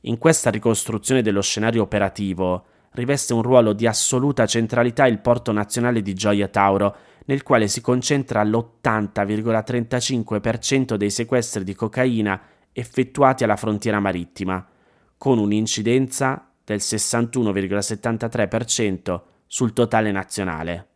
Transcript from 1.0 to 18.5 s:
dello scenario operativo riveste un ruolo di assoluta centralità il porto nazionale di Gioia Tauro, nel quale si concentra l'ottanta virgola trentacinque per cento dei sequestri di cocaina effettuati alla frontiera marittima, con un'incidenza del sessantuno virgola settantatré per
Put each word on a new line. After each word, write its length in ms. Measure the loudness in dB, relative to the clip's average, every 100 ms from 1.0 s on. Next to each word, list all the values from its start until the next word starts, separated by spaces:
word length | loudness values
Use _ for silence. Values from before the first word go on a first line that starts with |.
| 0 2
dello 200 | 2 0
scenario 400 | 0 0 0 0
operativo 800 | 0 0 0 -2 -6 -2 -2 -2 _ _ _
riveste 420 | -8 -2 -2 0
un 80 | 0
ruolo 300 | 2 2 2
di 140 | 2 0
assoluta 600 | 0 -2 0 0 0 0
centralità 600 | 0 0 0 0 4 4
il 120 | 4
porto 320 | 2 0 2
nazionale 520 | -2 -2 -2 0 0
di 120 | -2
Gioia 340 | -2 0 0 0
Tauro, 480 | 2 4 4 2 -2 -20 _ -4
nel 160 | -4
quale 260 | 2 2 2
si 120 | -2
concentra 600 | 0 0 2 -2 0 0
l'ottanta 800 | 2 0 -4 _ -2 0 -2 -2
virgola 380 | -2 -2 0 0
trentacinque 760 | 0 -4 -2 -2 -2 -4 -2 -2
per 200 | -2 -4
cento 360 | 0 0 0 0
dei 140 | 0
sequestri 540 | -2 0 0 0 -4
di 100 | -6
cocaina 680 | -4 -4 0 0 0 0 -2 -6 _ _
effettuati 720 | -12 -6 -2 -2 4 4 4
alla 120 | 2 0
frontiera 440 | 0 -2 0 0
marittima, 680 | 0 -2 -8 -8 -4 -4 -6 _ _ _ _ _
con 200 | 2 2
un'incidenza 1120 | 4 0 0 -2 2 2 0 -2 -2 -4 -10 _
del 160 | _ -4
sessantuno 720 | -2 -4 -2 0 0 0 0
virgola 300 | 0 0 -2
settantatré 640 | -4 -4 -4 -4 -4 -2
per 180 | -2